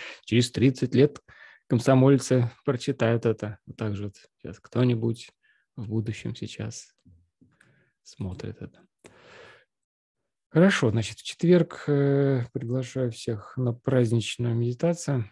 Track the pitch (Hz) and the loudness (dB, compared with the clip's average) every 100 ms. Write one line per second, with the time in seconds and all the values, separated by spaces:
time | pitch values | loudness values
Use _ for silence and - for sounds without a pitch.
0 | - - - 117 120 - 131 127 131 123 | -16 -18 0 0 2 2 0 2 0 4
1 | 147 - - - - _ _ 123 135 131 | 4 2 -20 -20 -20 _ _ 0 4 6
2 | 135 139 - 127 120 - - 127 - 131 | 6 4 2 0 0 -4 -4 -4 -4 -2
3 | 117 117 117 107 107 101 - - 110 101 | 0 0 0 -2 -8 -12 -18 -8 -6 -6
4 | 101 - _ _ - 98 - 123 127 113 | -10 -14 _ _ -18 -18 -8 0 0 0
5 | 117 117 - _ _ _ _ - 110 110 | -2 -6 -12 _ _ _ _ -14 -6 -4
6 | 110 107 113 117 104 - 110 - - _ | -4 -8 -10 -10 -12 -10 -12 -12 -20 _
7 | _ _ _ _ _ _ _ _ _ _ | _ _ _ _ _ _ _ _ _ _
8 | - - 95 90 98 - 98 _ _ _ | -20 -12 -10 -8 -12 -12 -16 _ _ _
9 | - - - - - - _ _ _ _ | -20 -20 -20 -20 -20 -20 _ _ _ _
10 | _ _ _ _ _ 156 196 - 120 107 | _ _ _ _ _ 4 4 4 2 0
11 | 104 - - - 170 180 165 - - 143 | -2 -8 -14 -2 4 4 4 -4 -2 2
12 | 139 139 139 135 120 - 117 127 123 131 | 2 2 2 0 -2 -8 -4 -6 -4 -4
13 | 123 113 - 107 - - 123 117 - 127 | -4 -4 -8 -8 -8 -4 -4 -2 0 2
14 | 113 117 - - 120 117 120 120 170 170 | 4 2 -2 -4 -2 -2 -2 0 -2 -2
15 | - 131 98 | -2 -4 -4